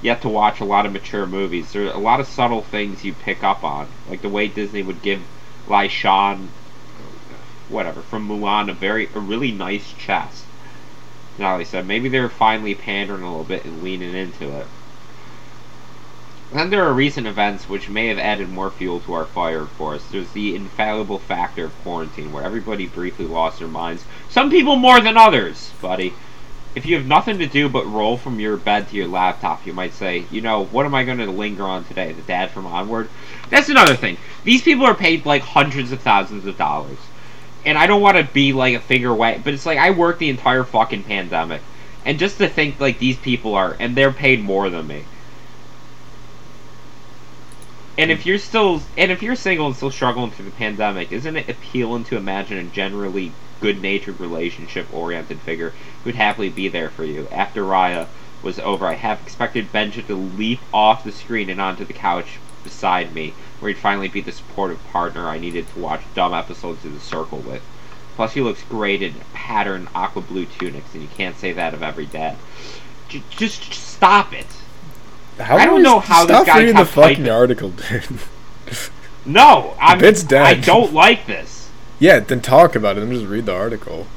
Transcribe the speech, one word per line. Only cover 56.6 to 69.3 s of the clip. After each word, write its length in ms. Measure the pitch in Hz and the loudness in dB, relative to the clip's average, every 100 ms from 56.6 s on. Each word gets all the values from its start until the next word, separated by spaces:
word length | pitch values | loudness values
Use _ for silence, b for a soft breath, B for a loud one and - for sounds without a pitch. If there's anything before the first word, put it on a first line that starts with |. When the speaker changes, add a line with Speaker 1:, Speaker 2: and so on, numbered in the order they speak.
| 95 | -4
Speaker 1:
there 220 | 87 78 | -4 -6
for 120 | - | -6
you? 240 | 80 76 - | -8 -6 -8
After 320 | 76 101 110 | -4 -4 -2
Raya 420 | 95 95 92 87 80 b b - | 0 2 2 0 -6 b b -8
was 200 | 95 90 | -8 -6
over, 260 | - 95 92 | -4 -2 -2
I 80 | |
half 260 | 80 110 107 | -4 -4 -6
expected 520 | - - 117 120 101 | -8 -6 -4 -4 -4
Benja 340 | 107 107 104 101 | -2 -2 -6 -8
to 80 | |
leap 460 | 98 95 92 110 123 - | -6 -6 -4 -4 -4 -2
off 300 | 107 107 110 | 4 4 4
the 80 | 107 | 0
screen 400 | - - 117 95 | -10 -6 -6 -4
and 100 | 92 | -4
onto 240 | 95 95 | -4 -4
the 80 | 101 | -8
couch 460 | - 95 87 87 - - - | -4 -2 -2 -4 -10 -12 -12
beside 500 | - - 92 90 85 | -12 -4 0 0 -2
me, 220 | 80 78 - b b | -6 -8 -10 b b
where 140 | 104 | -6
he'd 80 | 95 | -2
finally 260 | 104 101 95 | -2 -2 -4
be 140 | 101 | -6
the 100 | 92 | -8
supportive 480 | - - - 95 82 - | -12 -10 -4 -4 -4 -6
partner 340 | 87 87 80 85 | -4 -4 -4 -6
I 120 | 80 | -6
needed 280 | 85 85 80 | -6 -6 -8
to 80 | - | -8
watch 220 | 82 80 - | -6 -6 -6
dumb 180 | - 90 | -2 0
episodes 520 | 85 82 90 87 82 | 0 -6 -8 -8 -8
of 100 | 82 | -10
The 60 | 73 | -10
Circle 380 | - 85 80 71 | -8 -6 -6 -8
with. 240 | - 73 - - b b - | -10 -10 -12 -12 b b -12
Plus, 200 | - 113 | -4 -2
he 60 | 143 | 0
looks 220 | 123 98 | -2 -4
great 400 | - 117 101 98 | -8 -4 0 0
in 120 | 95 65 - | -2 -8 -12